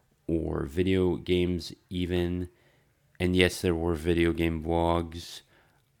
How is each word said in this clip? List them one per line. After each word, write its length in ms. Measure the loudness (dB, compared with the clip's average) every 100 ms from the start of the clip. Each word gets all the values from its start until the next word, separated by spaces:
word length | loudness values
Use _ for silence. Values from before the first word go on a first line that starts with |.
| _ _ -4
or 360 | -2 -2 -4
video 520 | -4 -2 0 2 2 0
games 560 | 0 0 2 -2 -6 -16 -10
even. 600 | -6 -2 -2 -2 -2 -6 _ _ _ _ _ _ -4
And 160 | 2
yes, 280 | 4 4 4
there 120 | 0
were 200 | 0 0
video 380 | 0 0 2 2
game 300 | 2 0 -2
blogs. 800 | -2 0 2 0 -2 -8 -14 -18 -20 _ _ _ _ _